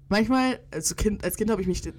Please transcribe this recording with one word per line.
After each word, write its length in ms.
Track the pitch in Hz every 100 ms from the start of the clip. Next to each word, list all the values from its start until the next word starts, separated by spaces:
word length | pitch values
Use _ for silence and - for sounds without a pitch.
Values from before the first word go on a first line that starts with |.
| -
manchmal, 500 | 202 220 262 254 - -
als 240 | 156 - -
Kind, 280 | 214 202
als 120 | 180 -
Kind 140 | 220
habe 100 | 202
ich 60 | 185
mich, 140 | 175 170